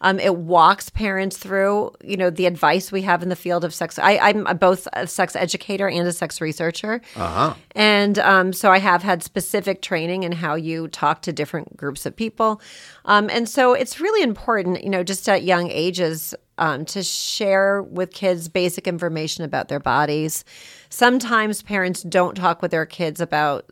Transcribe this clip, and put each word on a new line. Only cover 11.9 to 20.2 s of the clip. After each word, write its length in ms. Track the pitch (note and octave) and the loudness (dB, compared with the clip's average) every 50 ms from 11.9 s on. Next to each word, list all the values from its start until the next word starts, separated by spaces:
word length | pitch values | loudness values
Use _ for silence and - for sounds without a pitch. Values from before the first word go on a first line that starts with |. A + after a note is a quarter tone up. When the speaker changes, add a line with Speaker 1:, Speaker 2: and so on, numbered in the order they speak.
| C#3 - - | -6 -6 -8
Speaker 1:
of 120 | C#3 - | -8 -6
people. 440 | - A3+ A3 - - A3+ A3 G#3+ G#3 - - - - - - - - - | -6 -6 -6 -2 0 0 0 0 -2 -6 -16 -20 -20 -20 -20 -20 -8 0
Um, 260 | - G#3 G#3 G#3 G#3+ | 4 4 4 4 2
and 180 | - A#3 A#3 A3 | 0 -2 -2 -2
so 260 | - - B3+ B3+ B3 | 2 4 4 6 4
it's 260 | - C4 - - - | 4 2 -2 -6 -4
really 240 | D#4 G4+ A4 G#4+ F4 | -2 0 2 2 2
important, 580 | A#3+ G#3 - - - A3+ G#3 F#3 F3 F#3 - - | 2 0 -2 -2 -2 0 0 0 0 -2 -2 -2
you 80 | G3 | -2
know, 140 | G3 F#3 F3+ | -2 -2 -2
just 240 | F3 G3 F#3 - - | -2 -4 -4 0 2
at 160 | G3 F3+ - | 2 2 2
young 260 | F3 F#3 F3 F3 E3+ | 2 2 2 2 0
ages, 640 | - C#3+ D#3+ F#3 F3+ F3+ F3+ D#3+ D#3+ D#3 - - - - _ _ _ - | -2 -2 -2 -2 -2 -2 -2 -2 -2 -4 -8 -10 -12 -14 _ _ _ -2
um, 260 | E3 D#3+ D3 B2+ D#3+ | -2 0 0 -2 -6
to 180 | - - G3+ F#3 | -8 -6 -6 -6
share 800 | - - - - - - - A3 G3 F#3+ F#3+ G3 G3 G3 G3+ F#3+ | -6 -6 -6 -6 -6 -4 -2 0 2 2 4 4 2 2 0 -2
with 300 | - - F3 F#3 F3+ - | -6 -6 -6 -6 -6 -6
kids 360 | - G3+ F#3+ F3+ E3+ E3 E3 | -2 0 0 0 0 -2 -4
basic 380 | - F#3+ F3+ F3+ F3 - - | -2 0 0 0 -2 -2 -4
information 560 | F#3+ F3 E3 F3 E3+ D#3+ D#3 D#3 D#3 - - E3+ | -4 -4 -2 -2 -4 -4 -4 -4 -4 -6 -6 -6
about 260 | D3 D3 C#3 - - | -4 -4 -4 -4 -4
their 120 | D3 C#3+ | -4 -4
bodies. 640 | - C#3 B2 C3+ D3+ D3 D3 D#3 | -2 0 2 2 2 2 0 -2